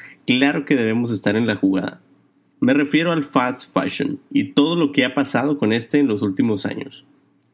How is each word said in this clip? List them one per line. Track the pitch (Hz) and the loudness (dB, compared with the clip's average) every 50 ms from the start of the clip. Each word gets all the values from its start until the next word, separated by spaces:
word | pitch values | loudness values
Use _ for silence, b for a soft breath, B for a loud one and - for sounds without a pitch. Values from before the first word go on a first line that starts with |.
| B B B B B - | B B B B B 0
claro | 123 127 135 143 151 165 135 | 2 2 2 2 0 0 0
que | - 147 | 0 0
debemos | 131 117 110 110 117 120 117 | 2 2 2 2 0 0 0
estar | 117 98 - 104 104 | -2 -2 0 0 0
en | 110 120 110 | 2 2 0
la | 104 | 0
jugada. | 98 - 98 95 92 90 - - - _ _ _ _ _ _ _ _ _ _ _ - | 0 0 0 2 0 -2 -4 -8 -12 _ _ _ _ _ _ _ _ _ _ _ 0
Me | - 120 135 | 2 2 4
refiero | 143 147 139 - 151 165 175 | 4 2 2 2 2 2 2
al | 170 160 139 | 0 0 -2
fast | - - 139 123 127 - - - - - | 0 0 0 0 0 -2 -6 -8 -6 -4
fashion | - - - - - - - - - - - | -2 -2 -2 -2 -4 -4 -4 -6 -8 -8 -4
y | - 143 117 - | -2 -2 -2 0
todo | - 139 143 156 170 | 2 2 2 2 2
lo | 175 165 143 | 0 0 0
que | - 139 123 | 0 0 0
ha | 127 127 | 0 0
pasado | 147 139 - - 123 127 147 151 143 | -2 -2 -2 -2 -2 0 0 -2 0
con | - 107 110 | 0 0 0
este | 117 113 - - 147 | 0 -2 0 0 2
en | 143 127 | 2 2
los | 107 104 | 0 0
últimos | 107 101 95 - 123 117 107 98 - 101 | -2 -2 0 0 0 0 0 -2 -4 -6
años. | 101 - - - - - - _ _ _ _ _ _ _ _ _ | -6 -6 -10 -12 -14 -20 -20 _ _ _ _ _ _ _ _ _